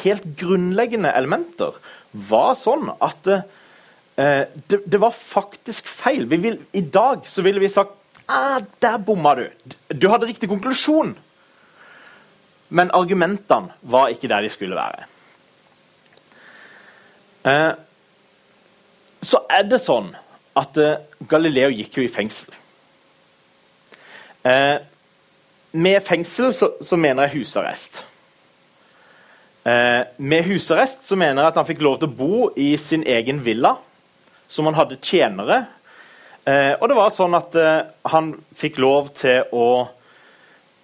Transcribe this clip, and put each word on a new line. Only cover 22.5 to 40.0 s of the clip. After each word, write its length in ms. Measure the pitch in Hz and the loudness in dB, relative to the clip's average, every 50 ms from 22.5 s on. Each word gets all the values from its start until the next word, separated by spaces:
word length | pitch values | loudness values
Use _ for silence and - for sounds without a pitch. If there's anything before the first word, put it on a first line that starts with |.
| - - _ _ _ _ _ _ _ _ _ _ _ _ _ _ _ _ _ _ _ _ _ _ _ _ _ _ - _ - - - - - - - _ - | -20 -20 _ _ _ _ _ _ _ _ _ _ _ _ _ _ _ _ _ _ _ _ _ _ _ _ _ _ -20 _ -20 -20 -20 -20 -20 -20 -20 _ 0
Eh, 320 | 127 127 135 139 143 147 143 - - _ _ _ _ _ _ _ _ _ _ _ _ _ _ _ _ | 2 4 4 4 2 0 -2 -6 -12 _ _ _ _ _ _ _ _ _ _ _ _ _ _ _ _
med 320 | - 160 170 185 196 196 196 | -2 0 2 4 4 2 2
fengsel 460 | - 180 165 175 - - - 254 262 - | 0 -2 -2 -2 -6 -4 -2 0 0 0
så, 180 | - 208 - - - | 0 0 -2 -2 -6
så 160 | 160 - 185 170 | -4 -2 0 2
mener 280 | 160 143 127 131 143 | 2 2 2 2 0
jeg 140 | 143 - 143 | 0 -2 -6
husarrest. 600 | 107 - - 101 80 - - - - - - - - - _ _ _ _ _ _ _ _ _ _ _ _ _ _ _ _ _ _ _ _ _ _ _ _ - _ _ _ _ _ _ 120 | -8 -4 -6 -4 -4 -4 -8 -10 -14 -18 -20 -20 -20 -20 _ _ _ _ _ _ _ _ _ _ _ _ _ _ _ _ _ _ _ _ _ _ _ _ -20 _ _ _ _ _ _ 0
Eh, 340 | 120 120 123 123 120 120 123 - - | 2 2 4 2 2 0 -2 -4 -8
med 300 | - 139 139 156 165 170 190 | -10 -2 0 0 0 0 0
husarrest 560 | 196 165 - - 160 185 262 262 - - - | -4 -4 -2 0 2 2 2 0 -2 -10 -6
så 120 | - 196 190 | -4 -2 0
mener 240 | 170 151 135 143 | 0 0 2 2
jeg 100 | 151 160 | 2 2
at 80 | 160 170 | 2 0
han 80 | 151 - | -2 -2
fikk 140 | 160 143 151 | -4 0 0
lov 140 | 139 131 127 | 0 0 0
til 100 | 165 147 | -2 -6
å 80 | 117 113 | -4 -4
bo 260 | 131 160 208 247 240 - - | -2 -2 0 0 0 -2 0
i 140 | - 139 143 147 143 | -2 0 0 0 -2
sin 240 | - - 160 156 151 | -2 -4 -4 -2 0
egen 360 | 131 120 117 113 127 139 147 123 | 0 0 0 0 -2 -6 -2 -2
villa, 320 | 117 110 117 143 202 254 - - _ _ _ _ _ _ _ _ _ _ _ _ _ | -2 0 2 2 0 0 0 -8 _ _ _ _ _ _ _ _ _ _ _ _ _
som 220 | - - 151 156 | -6 -2 -2 0
han 80 | 156 160 | 2 2
hadde 220 | 143 123 131 - - | 0 0 -2 -10 -6
tjenere. 600 | - 190 170 135 110 98 95 104 135 208 254 226 - - _ _ - - - - - - - - - - _ _ 143 | 0 2 2 2 2 0 -4 -2 0 0 0 -2 -4 -14 _ _ -20 -20 -20 -20 -20 -20 -20 -20 -20 -20 _ _ 2
Eh, 240 | 139 139 139 139 143 - | 2 4 4 2 2 0
og 100 | 226 240 | 0 2
det 80 | 277 | 4
var 180 | 226 196 208 - | 4 4 2 2
sånn 220 | - 185 175 175 | 2 2 2 2
at, 220 | 165 165 - - 165 | 0 0 0 2 2
eh, 280 | 160 160 156 156 - - - _ - - 160 | 4 4 2 2 -2 -4 -12 _ -4 0 0
han 180 | 160 160 156 151 - - _ - | 2 0 0 -8 -12 -18 _ -12
fikk 220 | - - 151 - 131 | -8 -8 -6 -2 0
lov 320 | 131 135 139 143 143 139 - - | 2 2 2 2 0 -2 -8 -2
til 260 | - 131 123 127 120 - | 0 2 2 2 0 -2
å, 360 | 117 120 120 120 123 123 123 120 - _ | 0 0 2 2 2 2 0 -4 -10 _